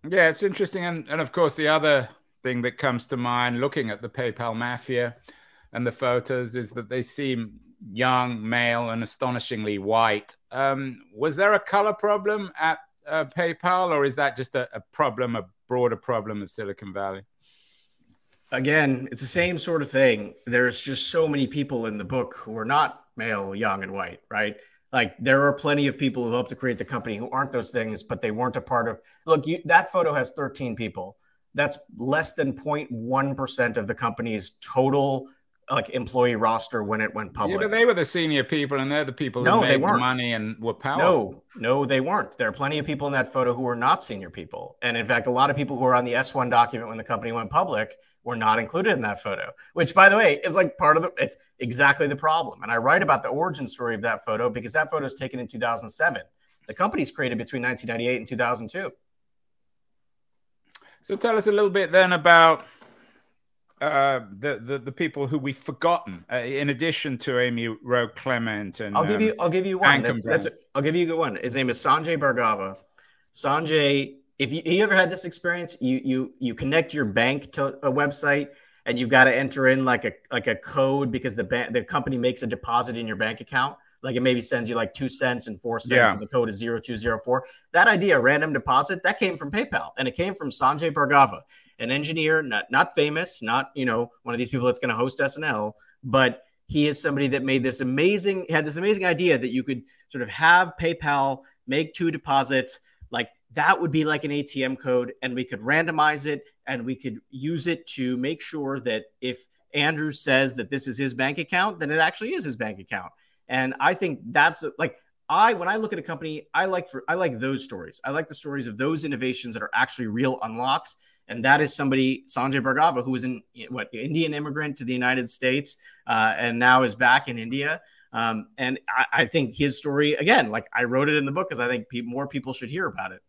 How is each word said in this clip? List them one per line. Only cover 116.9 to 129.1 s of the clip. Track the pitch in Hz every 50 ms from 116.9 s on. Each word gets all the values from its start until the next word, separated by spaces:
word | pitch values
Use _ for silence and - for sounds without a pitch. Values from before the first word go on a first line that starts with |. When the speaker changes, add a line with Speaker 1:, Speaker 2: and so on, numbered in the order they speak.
Speaker 2:
for, | - 131 - -
I | 165
like | 185 185 160 123 110
those | 123 135 135 127
stories. | - - 117 92 82 80 - - -
I | 135
like | 139 156 156
the | 156 147
stories | - - 147 139 139 120
of | 120 107
those | 107 131 151 165 151 151
innovations | 151 139 113 127 127 123 - - 120 107
that | 113
are | 104 -
actually | - 113 127 - - - 123 110
real | 104 117 131 131 131 -
unlocks. | - 113 110 117 123 131 139 160 - - - _ _ _ _ _ _ -
And | 104 120 113
that | 131 143 147
is | 151 143
somebody, | - - 143 135 131 135 131 131 131 - _ -
Sanjay | - 131 123 135 135 139
Bhargava, | 117 131 127 135 156 165 135 127 117
who | 127
was | 131 123
an, | 123 127 127 113 _ _ _ 123 107 -
what, | 127 120 104 - -
Indian | 110 110 - 147 165 165 156 147
immigrant | 147 147 151 139 151 151 147 139 -
to | 127
the | 120
United | 127 123 127 127 131 127 120 113
States, | - - 131 127 131 143 143 - - _ _ - - _ _ -
uh, | 117 113 110 110 101
and | 76 120 117 117 117
now | 123 127 127 127
is | 131 117 101
back | 113 127 120 127 139 - 139
in | 120 117
India. | 113 113 127 139 143 151 160 - _ _ _ _ _ _
Um, | - 113 117 113 110 107 - - _ -
and | 131 127 135 - _ -
I, | 98 127 127 -